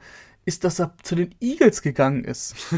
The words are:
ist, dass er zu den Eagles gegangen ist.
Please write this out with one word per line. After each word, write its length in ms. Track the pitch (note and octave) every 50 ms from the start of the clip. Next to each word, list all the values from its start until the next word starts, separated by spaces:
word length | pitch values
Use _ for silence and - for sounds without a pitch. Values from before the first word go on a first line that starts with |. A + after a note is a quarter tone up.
| - - - - - - - _ _
ist, 180 | F3+ D#3 -
dass 160 | - F3 - -
er 160 | E3+ E3 - _
zu 140 | - - F3
den 180 | E3+ F3 F3 - _
Eagles 420 | A#3 B3 C#4 - C#4+ G#3+ - -
gegangen 420 | - D3 B2 - C3 C3+ C#3+ B2+ -
ist. 300 | - A#2 - - - - - - - F3